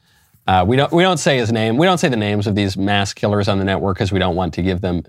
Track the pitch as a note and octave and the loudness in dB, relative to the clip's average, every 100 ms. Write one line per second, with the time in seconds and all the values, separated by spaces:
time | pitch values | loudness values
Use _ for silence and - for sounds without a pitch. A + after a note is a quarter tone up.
0 | _ _ _ _ - F#2 F2+ B2+ C#3+ E3+ | _ _ _ _ 0 2 2 2 2 2
1 | F#3 E3+ - C3+ A2 A2+ A2 A#2 F3 - | 2 2 0 0 0 0 0 2 2 2
2 | E3+ A#2+ G#2 G#2 G2+ G2+ G2+ F#2+ G2 G2+ | 0 0 0 0 0 0 0 -2 -2 0
3 | G2 - G#2+ G#2 G2+ G2 G2 F#2+ G2 F#2+ | -2 -4 -2 0 0 -2 0 -2 -2 -2
4 | F#2+ F#2+ F#2 F2 F2+ D#2 F2+ F#2 F#2+ F2 | -2 0 0 0 -4 -2 -2 -2 -2 -4